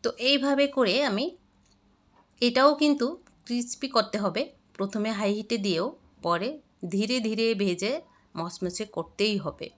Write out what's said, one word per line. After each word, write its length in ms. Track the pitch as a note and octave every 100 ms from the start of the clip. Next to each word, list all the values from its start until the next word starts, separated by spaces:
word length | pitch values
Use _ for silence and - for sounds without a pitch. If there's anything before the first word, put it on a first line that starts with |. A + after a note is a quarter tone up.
তো 80 | A#3 -
এইভাবে 480 | B3+ C#4 C#4 C#4 C#4+
করে 260 | C#4 A3 A3+
আমি, 220 | C#4 G3+ D4+ - _ _ _ _ _ _ _ _ _ _
এটাও 300 | A#3+ B3 C#4 D4
কিন্তু 300 | D4+ C#4+ B3 F4 - _
ক্রিস্পি 440 | - A#3+ A#3+ - C4+
করতে 300 | A#3 G#3+ G#3+
হবে। 240 | G3+ F#3 D4+ - _
প্রথমে 360 | - G3 G#3+ G#3+
হাই 200 | G#3 G#3
হিটে 240 | G#3 G#3+ A#3
দিয়েও 300 | G3+ E3 A3+ - _ _
পরে 280 | E3+ E3+ A3 D4+ _ _ F3+
ধীরে 280 | G3 G#3+ B3+
ধীরে 260 | A3 A3 A3+
ভেজে 400 | G#3 G3 F3 G3+ D4+ - _ _ -
মচমচে 480 | E3+ - F3+ F3 G#3
করতেই 500 | - E3 - G#3+ G3+
হবে। 300 | D3+ - -